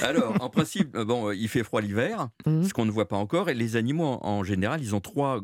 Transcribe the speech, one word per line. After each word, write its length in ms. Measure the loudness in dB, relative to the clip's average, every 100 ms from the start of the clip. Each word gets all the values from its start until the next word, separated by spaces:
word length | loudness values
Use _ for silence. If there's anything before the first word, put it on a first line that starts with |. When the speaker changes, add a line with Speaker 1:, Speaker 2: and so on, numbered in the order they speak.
Speaker 1:
Alors, 340 | 2 2 2 0
en 80 | 0
principe, 440 | 0 0 0 -2
euh, 120 | -2 0
bon, 220 | 0 0
euh, 60 |
il 140 | -2 0
fait 140 | 0
froid 160 | 0 0
l'hiver, 480 | 0 0 0 -2 -6 -4
Speaker 2:
Mhm. 200 | 2 2
Speaker 1:
ce 100 | 2
qu'on 100 | 0
ne 60 | 0
voit 180 | 2 0
pas 60 | 0
encore. 320 | 0 0 0
Et 60 |
les 220 | 0 0 0
animaux, 280 | 0 0
en, 160 | 0 -2
en 220 | -2 -2
général, 380 | 0 0 0 -2
ils 120 | -2
ont 60 | -4
trois 400 | -2 -2 0 -2